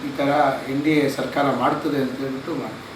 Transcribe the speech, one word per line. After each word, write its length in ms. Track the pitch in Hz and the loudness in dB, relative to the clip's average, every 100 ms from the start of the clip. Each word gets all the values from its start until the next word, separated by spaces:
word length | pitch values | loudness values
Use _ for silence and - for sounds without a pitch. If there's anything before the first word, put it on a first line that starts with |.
| 143 | -6
ಈ 20 | - | -2
ಥರ 120 | 139 147 139 - 135 | 2 4 4 2 -2
ಎನ್ 120 | 139 | 0
ಡಿ 80 | 151 | 2
ಎ 180 | 151 135 | 4 2
ಸರ್ಕಾರ 360 | 135 127 143 139 120 | 0 -2 0 2 2
ಮಾಡ್ತದೆ 360 | 123 - 151 139 | 0 0 0 0
ಅಂತ 240 | 127 131 | -2 -2
ಹೇಳ್ಬಿಟ್ಟು 300 | 135 131 165 | -6 -6 -6
ಮಾಡ್ತಾರೆ. 400 | 147 113 - - | -6 -6 -10 -14